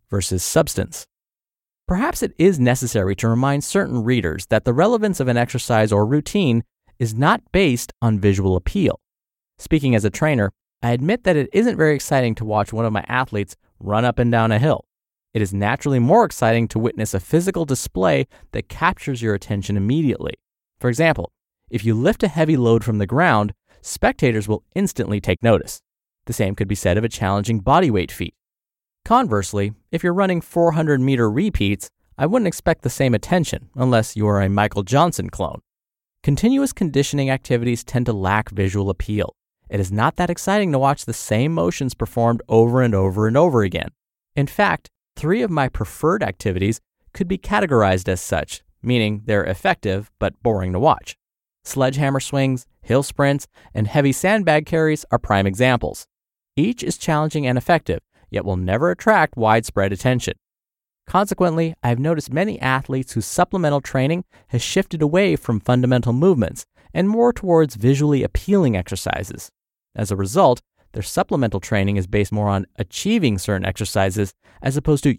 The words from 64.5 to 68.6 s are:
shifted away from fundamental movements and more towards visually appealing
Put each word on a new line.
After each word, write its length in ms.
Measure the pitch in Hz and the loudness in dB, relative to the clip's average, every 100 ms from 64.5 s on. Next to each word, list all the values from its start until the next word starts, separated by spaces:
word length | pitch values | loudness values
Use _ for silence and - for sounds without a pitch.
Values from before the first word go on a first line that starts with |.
| 123 | -4
shifted 400 | - 190 190 165 | 0 -2 -2 0
away 340 | 151 175 196 156 | 0 2 2 0
from 240 | - 110 | -2 -2
fundamental 540 | - 123 123 127 120 | 2 2 4 2 0
movements 520 | 120 180 160 90 - - _ _ | 2 4 4 0 -4 -16 _ _
and 160 | 160 190 | -2 0
more 240 | 220 240 | 2 2
towards 420 | 233 190 165 156 110 | 0 2 2 2 2
visually 480 | 113 139 147 143 | 2 2 2 2
appealing 520 | - - - 202 | 0 -4 0 2